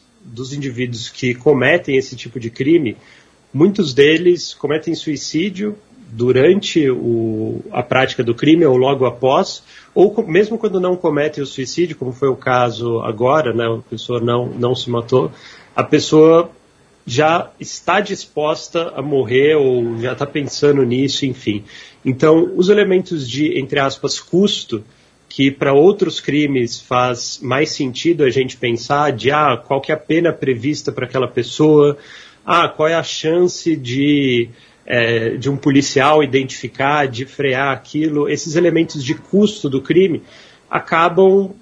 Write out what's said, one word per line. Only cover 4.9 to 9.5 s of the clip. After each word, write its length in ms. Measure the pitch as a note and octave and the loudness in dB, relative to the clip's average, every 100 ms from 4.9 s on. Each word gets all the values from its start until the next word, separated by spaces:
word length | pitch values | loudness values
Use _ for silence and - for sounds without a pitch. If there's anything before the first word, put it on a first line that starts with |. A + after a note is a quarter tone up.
suicídio 840 | D#3 - C#3 - D3+ G3+ F#3 G#3 G#3 _ - - | -6 -6 -8 -6 -4 -4 -4 -8 -8 _ -20 -14
durante 800 | A2+ B2 B2+ D3 G3 - E3+ C#3 | -2 0 4 4 4 0 0 0
o, 720 | B2 A#2+ A#2 A2+ A2 A2 A#2 - | 0 -2 -2 -2 -4 -6 -8 -8
a 100 | - | -6
prática 400 | - B2+ C3+ - | -2 0 0 -2
do 140 | A#2+ A#2 | -4 0
crime 300 | D3 D#3+ D#3 | 2 4 4
ou 100 | B2 | 4
logo 300 | C3 C3+ B2 | 2 0 -2
após, 580 | A#2 C3 D3 - | 0 0 2 0